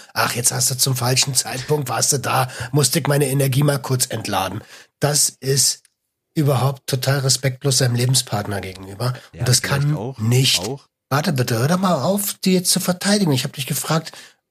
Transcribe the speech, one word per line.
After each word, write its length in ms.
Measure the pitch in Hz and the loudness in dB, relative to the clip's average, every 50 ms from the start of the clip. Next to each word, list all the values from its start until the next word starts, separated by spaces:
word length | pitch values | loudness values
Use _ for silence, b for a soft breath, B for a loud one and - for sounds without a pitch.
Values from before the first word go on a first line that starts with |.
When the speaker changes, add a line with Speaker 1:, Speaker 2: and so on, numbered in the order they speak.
| B B B | B B B
Speaker 1:
„Ach, 180 | 110 113 110 - | -2 -2 0 0
jetzt 180 | - - - | 0 0 0
hast 200 | 123 123 123 - | 0 0 0 0
du 40 | 135 127 | 0 0
zum 180 | - 139 127 | 0 0 0
falschen 400 | 127 131 123 131 131 - 143 131 | 0 0 0 2 2 2 0 0
Zeitpunkt, 520 | - - 113 120 127 127 - 151 151 139 120 | -2 -2 -2 -4 -6 -4 -2 -2 -2 -2 -2
warst 260 | 117 113 117 - 147 | -2 -2 0 0 0
du 40 | 127 | 0
da, 320 | - - 123 127 127 127 B B B B | 0 0 0 0 0 0 B B B B
musste 260 | B 147 139 - - 165 | B 2 2 2 2 0
ich 100 | 131 143 | 0 2
meine 200 | 143 143 147 131 | 2 2 2 2
Energie 340 | 135 139 135 135 123 135 | 2 0 2 2 2 2
mal 160 | 147 143 143 135 | 2 2 2 0
kurz 280 | - - 131 127 - - | 0 -2 -2 -2 -2 -2
entladen.“ 540 | - 110 - 101 101 95 95 95 98 107 - B B B B B B - | -4 -6 -6 -4 -2 -2 -2 -2 -4 -8 -12 B B B B B B -2
Das 300 | - 143 151 147 - - - - | 0 0 2 2 2 0 -2 -4
ist 440 | - 131 139 139 131 - - - _ _ _ _ _ _ _ _ _ _ - | -2 -2 0 2 2 0 0 -4 _ _ _ _ _ _ _ _ _ _ -2
überhaupt 540 | 160 147 135 139 120 127 135 135 - _ - | 0 2 2 4 2 2 0 -2 -2 _ -4
total 320 | - 127 - 135 139 143 | -4 -2 0 0 0 2
respektlos 580 | 131 135 131 - - 135 127 - - 139 131 - | 2 0 0 0 0 -2 -2 -2 -2 0 2 2
seinem 160 | 135 120 120 | 2 2 2
Lebenspartner 680 | 120 127 127 131 127 - - - 104 98 98 104 98 | 2 2 2 2 2 0 -2 -4 -4 -4 -4 -6 -6
gegenüber. 540 | 95 95 90 92 98 98 98 101 113 127 127 B B B B | -6 -8 -10 -12 -14 -14 -10 -6 -4 -4 -4 B B B B
Speaker 2:
Ja, 60 | 85 | -4
Speaker 1:
Und 60 | 123 131 | 0 2
das 100 | 120 - | 2 2
Speaker 2:
vielleicht 240 | - - 143 139 143 | 2 0 0 0 0
Speaker 1:
kann 120 | 147 156 95 | 0 0 -2
Speaker 2:
auch, 200 | 104 131 131 - | -4 -6 -6 -2
Speaker 1:
nicht, 500 | 107 113 120 131 135 - - - 90 107 | 0 2 4 4 4 4 2 0 -2 -4
Speaker 2:
auch. 200 | 135 139 - _ _ _ _ - | -8 -8 -12 _ _ _ _ -2
Speaker 1:
warte 200 | 135 147 151 196 | -2 0 0 0
bitte, 280 | 151 127 123 - 123 110 | 0 0 0 0 0 0
hör 80 | 113 147 | 2 2
doch 100 | 180 180 | 2 2
mal 240 | 196 185 175 139 | 2 2 0 2
auf, 320 | 123 165 196 202 202 - - - - | 2 0 0 0 0 -4 -6 -2 0
die 100 | 190 185 | 2 2
jetzt 180 | 180 180 - | 2 2 2
zu 80 | - 180 | 0 0
verteidigen. 540 | - - 180 180 - 196 208 214 196 156 139 | 0 0 -2 0 0 0 2 2 2 2 2
Ich 100 | 127 - | 2 0
hab 100 | 139 - | -2 -6
dich 140 | - 131 - | -8 -6 -6
gefragt, 460 | 139 - - - 156 160 156 - B B B B B B B _ | -4 -4 -2 -2 -2 -2 -2 -4 B B B B B B B _